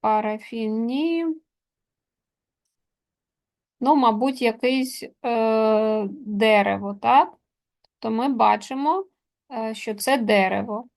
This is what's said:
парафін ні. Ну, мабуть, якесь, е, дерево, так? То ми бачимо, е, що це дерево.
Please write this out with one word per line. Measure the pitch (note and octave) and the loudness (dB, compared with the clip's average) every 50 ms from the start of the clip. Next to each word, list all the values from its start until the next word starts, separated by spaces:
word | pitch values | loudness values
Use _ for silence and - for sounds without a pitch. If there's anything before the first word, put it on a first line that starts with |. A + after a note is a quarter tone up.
| - | 0
парафін | A3+ G#3+ G#3+ G#3+ G#3+ G#3+ G#3+ - - - A3+ A3 G#3+ G#3+ A3 A3+ | 0 0 0 0 -2 -6 -6 -10 -12 -8 -6 -4 -4 -2 -2 -4
ні. | A#3 B3+ C#4 D#4 E4 E4 E4 E4 E4 D#4+ D#4+ _ _ _ _ _ _ _ _ _ _ _ _ _ _ _ _ _ _ _ _ _ _ _ _ _ _ _ _ _ _ _ _ _ _ _ _ _ _ _ _ _ _ _ _ _ _ _ _ | -2 -2 -2 -2 -2 -2 -2 -2 -4 -4 -6 _ _ _ _ _ _ _ _ _ _ _ _ _ _ _ _ _ _ _ _ _ _ _ _ _ _ _ _ _ _ _ _ _ _ _ _ _ _ _ _ _ _ _ _ _ _ _ _
Ну, | B3+ C4 D#4 | 2 2 4
мабуть, | C#4+ B3+ A#3 A3 G#3 B3 C4+ C4 B3+ | 6 6 4 4 2 0 -2 -2 0
якесь, | B3+ A#3 A3 A#3 - B3 C4 C4 B3+ B3+ - - - - _ _ - | 0 -2 0 0 -2 0 0 0 -2 -4 -6 -12 -16 -18 _ _ -6
е, | B3 A#3 A3+ A3 A3+ A3 A3 A3 A3 A3 G#3+ A3 A3 A3 G#3+ G#3 G3 | -4 -2 0 0 2 2 2 2 2 2 2 2 0 0 -2 -4 -6
дерево, | A#3+ D4+ C4+ G#3+ G#3 G3 A3+ A3 G#3+ G#3 G3 G3+ G3 G3 G3+ G3 G3+ G3+ | -8 -12 -10 -8 -2 0 2 4 4 4 4 2 -2 -4 -4 -8 -10 -4
так? | - A3+ B3 C#4 F4 F4+ - _ _ _ _ _ _ _ _ _ _ _ _ _ | 0 4 4 4 4 2 -2 _ _ _ _ _ _ _ _ _ _ _ _ _
То | - A3+ | -6 -4
ми | A3 A3 B3 C#4+ | -4 -2 -2 -2
бачимо, | C4+ A3 A3 G#3+ G#3 G#3+ - - - C4+ C#4 D4+ E4+ F#4+ G4 F#4 _ _ _ _ _ _ _ _ | 0 2 4 4 4 2 -2 -8 -8 -4 0 0 0 0 -2 _ _ _ _ _ _ _ _ _
е, | C4+ A3+ A3 A3 A3+ | -10 -8 -8 -8 -8
що | - - A#3+ G#3+ | -8 -8 -10 -8
це | G#3 - - C#4 | -4 -2 0 0
дерево. | C4 A3+ G#3 G#3+ G3+ F#3+ F#3+ F#3+ G3+ G3+ A#3+ G#3 G#3+ B3+ _ _ | 0 2 2 2 4 4 2 0 -2 -4 -6 -8 -10 -10 _ _